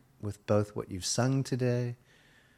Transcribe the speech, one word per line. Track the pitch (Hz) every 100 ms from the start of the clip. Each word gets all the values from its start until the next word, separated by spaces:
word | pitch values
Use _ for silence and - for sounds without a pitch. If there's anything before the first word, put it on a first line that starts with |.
| _ _
with | 104 - -
both | 104 104
what | 117 107
you've | 95
sung | - - 123 135
today, | 131 123 123 123 123 120 _ - - - _